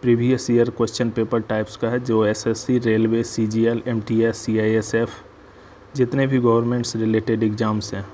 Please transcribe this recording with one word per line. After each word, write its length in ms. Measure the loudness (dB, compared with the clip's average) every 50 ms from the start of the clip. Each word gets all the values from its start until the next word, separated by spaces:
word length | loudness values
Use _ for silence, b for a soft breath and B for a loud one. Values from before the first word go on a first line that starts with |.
प्रीवियस 480 | 4 4 2 4 4 2 0 0 0 0
ईयर 200 | 2 2 2 2
क्वेश्चन 400 | 0 -2 -2 -2 0 -2 -4 -2
पेपर 300 | 0 -2 -2 0 -2 -4
टाइप्स 360 | -2 -2 -4 -4 -4 -4 -6
का 120 | -6 -4 -2
है, 120 | -2 -4
जो 240 | -2 0 0 2 2
एसएससी, 520 | 2 0 -2 -2 -4 -4 -4 -2 0 0 0
रेलवे, 440 | 2 2 2 2 2 2 2 0 -2
सीजीएल, 580 | -2 -2 -4 -2 -2 0 2 2 2 0 -2 -4
एमटीएस, 500 | -4 -4 -4 -4 -2 0 2 2 2 0
सीआईएसएफ़, 840 | -2 -4 -2 0 0 2 2 2 0 0 0 0 -2 -2 -2 -4 -16 -20 -20 -20 -20 B B B B B B B B B B 0
जितने 300 | 0 0 2 2 0 0
भी 120 | 2 2 2
governments 580 | 4 4 4 4 2 2 0 -2 -2 -4 -2
related 460 | -2 0 2 2 0 2 0 0 0
exams 520 | 0 0 0 0 -2 0 0 -2 -4 -6 -8
हैं 100 | -10 -10 -12